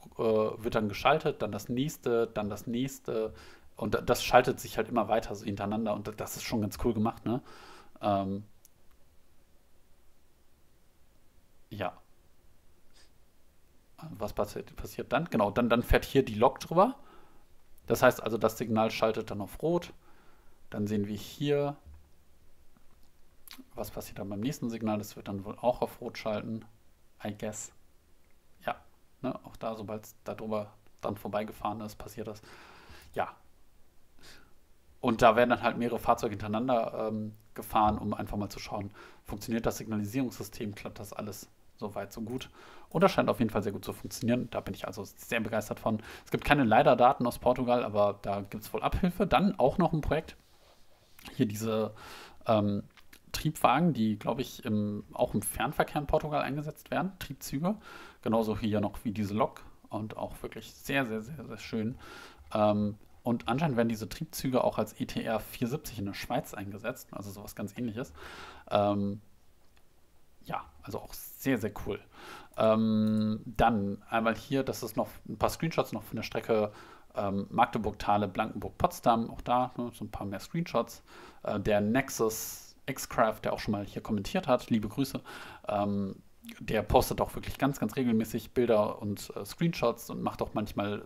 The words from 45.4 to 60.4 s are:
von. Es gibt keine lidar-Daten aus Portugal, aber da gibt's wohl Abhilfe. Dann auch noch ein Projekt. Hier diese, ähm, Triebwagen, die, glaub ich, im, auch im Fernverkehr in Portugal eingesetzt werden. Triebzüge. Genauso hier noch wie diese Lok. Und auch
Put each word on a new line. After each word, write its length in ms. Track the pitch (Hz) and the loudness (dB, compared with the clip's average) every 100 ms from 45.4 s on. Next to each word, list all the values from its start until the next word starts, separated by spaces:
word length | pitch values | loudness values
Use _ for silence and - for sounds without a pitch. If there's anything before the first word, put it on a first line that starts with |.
| 107 107 107 117 | 0 -2 -2 -2
von. 220 | 117 107 - - - | -2 -2 -6 -16 -4
Es 60 | |
gibt 120 | - | -2
keine 220 | - 147 117 | 4 6 8
lidar-Daten 600 | 113 147 117 123 135 120 | 8 8 8 8 6 0
aus 140 | - | 2
Portugal, 440 | 123 127 123 123 | 2 2 4 2
aber 360 | 113 104 104 98 | 2 2 2 2
da 200 | 104 101 | -4 -4
gibt's 320 | 98 104 - | -4 -10 -8
wohl 100 | - | -4
Abhilfe. 420 | - - 180 - 202 | -2 2 0 2 4
Dann 320 | 127 196 - | 4 4 4
auch 200 | 135 - | 2 4
noch 160 | 170 | 2
ein 80 | 156 | 2
Projekt. 340 | - 147 - - - - - - - - _ - - - | 0 -2 -2 -18 -20 -20 -20 -20 -20 -20 _ -20 -12 -2
Hier 100 | 113 | 0
diese, 460 | 104 113 110 104 - - - - - - | 0 0 0 0 -4 -16 -16 -18 -8 2
ähm, 380 | 107 104 101 - - - - - | 4 4 0 -4 -18 -20 -20 -10
Triebwagen, 640 | - 156 - 120 131 175 | -2 -2 -2 0 2 2
die, 240 | 113 110 104 | 2 0 0
glaub 220 | - 127 | -4 -4
ich, 260 | 120 - 120 | -6 -6 -4
im, 400 | 107 104 104 - | -2 -2 -6 -8
auch 200 | - 123 | -2 0
im 80 | 107 | 0
Fernverkehr 600 | - - 127 - 160 156 | -4 -4 -4 0 -2 -2
in 60 | 147 | 0
Portugal 340 | 156 151 147 | 0 0 -2
eingesetzt 500 | - 143 151 - - | 0 -4 -6 -10 -4
werden. 220 | 127 185 - | -2 -2 -6
Triebzüge. 560 | - 139 - 139 175 214 - - - - | -10 -10 -6 -2 -2 -2 -8 -18 -18 -6
Genauso 360 | 117 113 110 104 | 0 2 2 0
hier 240 | 113 107 | 0 0
noch 240 | 101 - 117 | 0 -4 -4
wie 60 | |
diese 220 | 101 98 | -2 -2
Lok. 300 | 104 143 - - - - | 0 0 -2 -20 -20 -10
Und 300 | 110 107 - | -8 -6 -6
auch 240 | - - | -8 -8